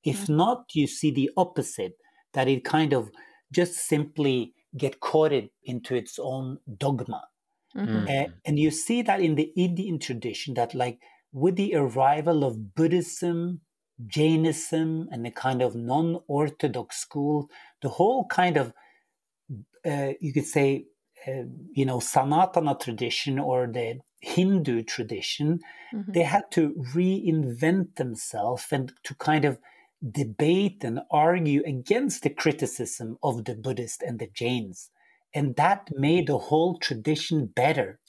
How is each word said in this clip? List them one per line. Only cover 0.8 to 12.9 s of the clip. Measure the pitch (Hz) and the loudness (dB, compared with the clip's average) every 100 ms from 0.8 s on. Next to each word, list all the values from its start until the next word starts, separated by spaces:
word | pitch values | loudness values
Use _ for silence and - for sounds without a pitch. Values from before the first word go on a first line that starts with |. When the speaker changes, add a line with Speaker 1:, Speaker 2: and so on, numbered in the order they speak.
| 143 | -2
Speaker 1:
see | - 156 | 0 0
the | 135 139 - | 0 0 0
opposite, | 180 - 123 - 95 - _ _ _ | 0 -2 -6 -6 -8 -10 _ _ _
that | 135 131 | 0 2
it | 131 | 2
kind | - 151 156 | 2 2 2
of | 135 - - - _ _ | 0 -2 -14 -20 _ _
just | - 175 | 0 0
simply | - - 151 147 - 143 127 113 _ _ | -2 -2 0 -2 0 0 0 -2 _ _
get | 135 139 - | -6 -6 -4
caught | - 156 156 | 0 2 4
it | 139 104 _ | 0 -4 _
into | - 123 - | -8 -8 -4
its | 123 120 - | -4 -4 -10
own | 135 131 131 143 - 104 | -8 -6 -8 -10 -14 -4
dogma. | 139 131 123 - - _ _ _ _ | -2 -2 -4 -10 -12 _ _ _ _
Speaker 2:
Mm-hmm. | - 202 | -6 -2
Speaker 1:
Uh, | 110 104 | -2 0
Speaker 3:
Mm. | 139 131 - | -2 -2 -6
Speaker 1:
and | - 147 | -2 2
you | 156 | 2
see | 151 - 240 | 0 -2 0
that | 226 196 | 0 2
in | 170 | 2
the | 151 156 | 2 0
Indian | 185 180 175 196 160 | 0 0 0 -4 -6
tradition, | - 120 120 101 - | -6 -6 -6 -8 -6
that, | 123 117 | -2 -2
like, | 131 123 117 _ _ _ | 0 -4 -4 _ _ _
with | 135 170 | 0 2
the | 185 202 | 2 0
arrival | 160 135 120 135 151 160 160 | 2 2 4 4 4 2 2
of | 135 110 101 | 2 -2 -6
Buddhism, | - 160 | 0 2